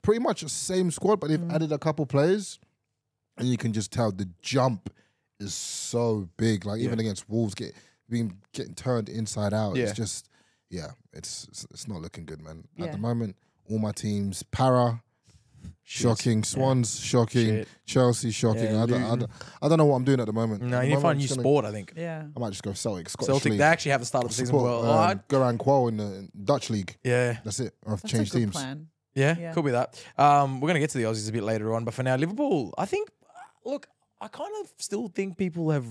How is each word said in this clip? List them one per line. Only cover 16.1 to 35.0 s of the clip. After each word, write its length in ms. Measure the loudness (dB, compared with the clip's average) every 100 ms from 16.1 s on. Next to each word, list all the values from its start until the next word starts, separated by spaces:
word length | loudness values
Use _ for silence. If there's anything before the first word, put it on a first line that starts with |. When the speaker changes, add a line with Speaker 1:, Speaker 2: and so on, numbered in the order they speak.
| 2 2 0
Speaker 3:
Yeah. 40 | 0
Speaker 1:
Swans, 540 | 0 2 2 0 -4
shocking. 460 | 0 2 4 4 2
Speaker 3:
Shit. 220 | 2 -4 -14 -2
Speaker 1:
Chelsea, 460 | 4 4 4 -2
shocking. 320 | 0 2 2
Speaker 3:
Yeah, 200 | 2 2
Speaker 1:
I 20 | 2
don't, 160 | 2
I 80 | 0
Speaker 3:
Luton. 80 | -2
Speaker 1:
don't, 120 | -2 -8 -18 -4
I 60 | 2
don't 80 | 6
know 80 | 6
what 100 | 6
I'm 60 |
doing 160 | 4 2
at 60 | 2
the 80 |
moment. 280 | 0 -2 -2
Speaker 3:
No, 40 | -2
Speaker 1:
At 40 |
Speaker 3:
you 20 |
Speaker 1:
the 100 | 0
Speaker 3:
need 40 | 2 2
to 0 |
Speaker 1:
moment, 60 |
Speaker 3:
find 40 | 2
a 40 |
Speaker 1:
I'm 60 | 2
Speaker 3:
new 60 |
Speaker 1:
just 120 | 0 0
gonna 80 |
Speaker 3:
sport, 220 | 2 2 2
I 60 |
think. 220 | -8 -10 -10
Speaker 2:
Yeah. 280 | -10 -10 -12 -8
Speaker 1:
I 40 |
might 100 | -6
just 140 | -6
go 100 | -8
Celtic, 360 | -4 -4 -6 -8
Scottish 180 | -6 0
Speaker 3:
Celtic, 240 | 2 2
Speaker 1:
League. 80 | 4
Speaker 3:
they 60 | 4
actually 260 | 4 2
have 100 | 0
a 40 | 0
start 180 | -2 -2
of 60 |
the 40 | -2
season 120 | 2
Speaker 1:
Support, 160 | 4
Speaker 3:
well. 200 | 4 2
Speaker 1:
um, 60 | 4
Speaker 3:
Oh, 100 | 6
I 160 | 4 2 0
Speaker 1:
Garang 280 | 4 4 2
Kuol 320 | 4 4 4
in 80 | 0
the 320 | -4 -8 -12 -6
Dutch 260 | 0 0 0
League. 280 | -4 -4 -6
Speaker 3:
Yeah. 340 | 0 2 2 -2
Speaker 1:
That's 160 | -6 -6
it. 140 | -6 _ -6
I've 160 | -6
Speaker 2:
That's 40 | -2
a 20 | -2
Speaker 1:
changed 140 | 0
Speaker 2:
good 80 | 0
Speaker 1:
teams. 120 | 0
Speaker 2:
plan. 340 | -2 -6 -10 -16 _ _
Speaker 3:
Yeah, 240 | 0 2 0
Speaker 2:
Yeah. 160 | -4
Speaker 3:
could 120 | -2 0
be 60 |
that. 300 | 0 -2 -8 -12 4
Um, 440 | 6 6 4 0
we're 60 | 0
gonna 100 | 0
get 100 | 0
to 60 | 0
the 60 |
Aussies 240 | -2 -2 -4
a 40 |
bit 100 | -4
later 300 | -2 -2 -2
on, 100 | -2
but 100 | -4
for 100 | -4
now, 120 | 0 0
Liverpool, 580 | 0 0 0 0 -2 -6
I 80 | -4
think, 240 | -4 -6 _ _ -20 -20 _ -8
look, 220 | -8 -10 _ _ _
I 60 | -14
kind 220 | -10 -10 -8
of 120 | -10 -12
still 320 | -8 -6